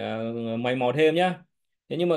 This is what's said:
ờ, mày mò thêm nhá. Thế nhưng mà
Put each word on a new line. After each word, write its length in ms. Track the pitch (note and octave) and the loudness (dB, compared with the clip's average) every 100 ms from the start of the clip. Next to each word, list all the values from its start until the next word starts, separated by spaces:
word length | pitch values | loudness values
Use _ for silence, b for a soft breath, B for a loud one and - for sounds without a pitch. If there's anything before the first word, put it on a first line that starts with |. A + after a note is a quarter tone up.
ờ, 540 | G#2+ A2 A2+ A#2 A2+ A2+ | -4 -4 -6 -6 -4 -2
mày 200 | B2 C3 | -2 0
mò 160 | B2 C3+ | 0 4
thêm 180 | D#3 | 2
nhá. 260 | D#3+ F#3 F3 - _ _ _ _ | 4 0 -2 -12 _ _ _ _
Thế 80 | D3 | -2
nhưng 100 | |
mà 80 | F3 | 0